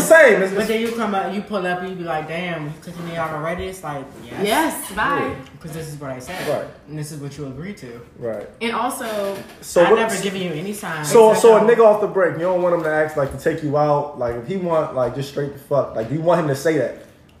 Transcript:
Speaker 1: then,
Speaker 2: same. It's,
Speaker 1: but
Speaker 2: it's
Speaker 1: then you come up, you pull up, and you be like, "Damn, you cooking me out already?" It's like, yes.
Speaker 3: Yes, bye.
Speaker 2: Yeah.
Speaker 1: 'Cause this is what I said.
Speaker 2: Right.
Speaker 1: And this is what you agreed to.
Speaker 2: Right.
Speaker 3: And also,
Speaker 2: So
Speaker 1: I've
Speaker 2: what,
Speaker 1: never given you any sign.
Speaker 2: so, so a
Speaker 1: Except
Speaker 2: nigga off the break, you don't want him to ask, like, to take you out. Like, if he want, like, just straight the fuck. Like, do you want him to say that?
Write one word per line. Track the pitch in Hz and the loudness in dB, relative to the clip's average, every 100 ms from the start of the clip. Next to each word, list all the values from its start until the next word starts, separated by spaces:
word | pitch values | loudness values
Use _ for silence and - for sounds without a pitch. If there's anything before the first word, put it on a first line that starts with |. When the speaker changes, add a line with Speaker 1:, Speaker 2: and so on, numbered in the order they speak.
| - | 6
Speaker 1:
then, | 320 277 | 8 8
Speaker 2:
same. | 185 | 6
It's, | 190 | 2
Speaker 1:
but | 202 | 0
Speaker 2:
it's | 214 | 0
Speaker 1:
then | 220 | 0
you | 233 | -2
come | 226 214 196 | -2 -2 -2
up, | 180 196 | -4 -6
you | |
pull | - 208 180 | -6 -4 -2
up, | 180 | -4
and | 190 | -6
you | 185 | -8
be | 170 | -6
like, | 156 156 | -6 -6
"Damn, | 165 180 165 147 | -8 -6 -8 -8
you | 156 | -12
cooking | 180 165 170 | -14 -14 -10
me | 165 | -6
out | 160 | -6
already?" | 151 160 180 190 | -6 -6 -6 -8
It's | - | -10
like, | 151 143 131 - | -10 -10 -12 -16
yes. | - - 202 | -14 -4 0
Speaker 3:
Yes, | 262 311 - - | 2 0 -4 -8
bye. | 196 247 - | -4 0 0
Speaker 2:
Yeah. | - - - - | -2 -6 -14 -18
Speaker 1:
'Cause | 160 | -14
this | 160 147 | -12 -12
is | 147 | -10
what | 139 | -10
I | 127 | -10
said. | 131 180 151 | -10 -8 -4
Speaker 2:
Right. | 123 - - - | -4 -6 -14 -14
Speaker 1:
And | 151 | -10
this | 147 | -10
is | 156 | -10
what | 139 147 | -12 -10
you | 139 | -12
agreed | 127 185 202 | -10 -12 -12
to. | 127 117 - - | -14 -16 -18 -10
Speaker 2:
Right. | 117 104 - - | -8 -8 -10 -8
Speaker 3:
And | 233 | -6
also, | 226 247 254 233 214 196 190 - - | -2 -4 -4 -6 -4 -4 -6 -12 -18
Speaker 2:
So | - 180 | -2 4
Speaker 1:
I've | 175 | 6
Speaker 2:
what, | 226 | 6
Speaker 1:
never | 226 190 | 2 -2
given | 196 190 | -4 -4
you | 180 | -6
any | 151 196 | -6 -6
sign. | 208 180 156 | -8 -8 -6
Speaker 2:
so, | 151 240 220 | 4 8 8
so | 214 226 214 | 8 8 8
a | |
Speaker 1:
Except | 214 226 | 6 6
Speaker 2:
nigga | 220 | 6
off | 208 | 6
the | 185 | 2
break, | 190 175 151 | 0 0 0
you | |
don't | 175 180 | 0 0
want | 180 170 | 2 0
him | |
to | 156 | 0
ask, | 156 156 - | 0 0 0
like, | 135 131 | -4 -2
to | |
take | 165 - | -4 -2
you | 151 147 | -2 2
out. | 151 143 - - | 4 2 0 -4
Like, | 123 117 | -4 -4
if | 117 | -6
he | 190 | -4
want, | 175 160 143 131 | 0 0 0 -2
like, | 120 123 | -2 -2
just | 135 | -6
straight | 151 143 | -6 -6
the | - | -8
fuck. | - 139 120 110 | -2 -2 0 -4
Like, | 117 | -4
do | 151 | -2
you | |
want | 165 175 | 2 2
him | 151 | 2
to | 135 | 0
say | 165 156 | 0 0
that? | 117 - - - _ _ | -2 -6 -18 -20 _ _